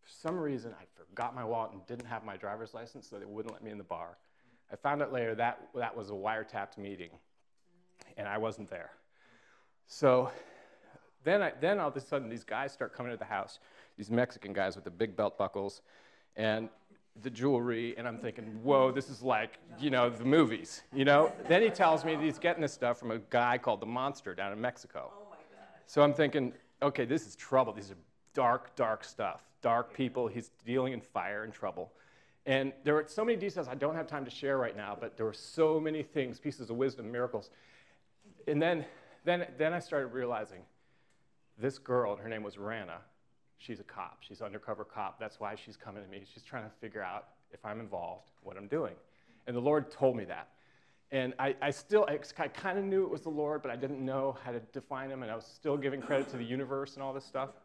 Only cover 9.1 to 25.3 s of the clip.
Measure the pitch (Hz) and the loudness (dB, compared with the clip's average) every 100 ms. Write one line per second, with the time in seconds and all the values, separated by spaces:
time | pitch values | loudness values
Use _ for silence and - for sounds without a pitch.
9.1 | _ - - - - _ _ _ - 143 | _ -20 -20 -20 -20 _ _ _ 4 8
10.1 | 127 127 - - - - - - - - | 8 6 -4 -16 -20 -20 -20 -20 -20 -20
11.1 | _ 135 202 180 127 156 202 156 135 127 | _ 2 4 4 2 2 2 0 -4 -4
12.1 | 143 120 113 - 110 139 - 117 - 123 | -4 -4 -10 -6 -4 -4 -4 -8 -6 -6
13.1 | 113 107 101 101 - - - - - 104 | -6 -4 -4 -4 -10 -20 -20 -20 -14 0
14.1 | 117 123 - 101 98 95 92 92 85 110 | 2 2 -2 -6 0 0 0 -10 -2 -2
15.1 | 95 104 - 95 101 98 - _ - - | 2 0 2 -2 0 -4 -6 _ -20 -20
16.1 | _ _ - 110 110 110 - _ - _ | _ _ 0 2 2 -2 -12 _ -20 _
17.1 | - 113 113 131 131 120 117 117 113 120 | -12 -10 0 4 4 2 0 -2 -4 -6
18.1 | 117 120 - 110 107 120 139 131 127 135 | -6 -8 -8 -10 -6 4 8 8 4 -4
19.1 | 123 127 113 110 - - - 143 131 123 | -6 2 2 2 -6 -20 -4 2 6 6
20.1 | 117 120 151 143 107 82 - - 135 135 | 4 6 8 8 4 -6 -14 -8 2 8
21.1 | 143 160 - - 175 226 - 175 160 156 | 10 8 4 6 6 6 6 6 6 2
22.1 | 156 156 135 170 175 147 - 120 120 123 | 0 0 2 0 2 0 0 0 0 -2
23.1 | 113 104 120 120 123 127 104 107 123 135 | -6 2 4 4 2 2 0 0 -2 -2
24.1 | 139 - 90 98 104 123 123 - - 65 | -4 -10 -6 -4 -2 -4 -4 -12 -10 -10
25.1 | - 208 | -12 -18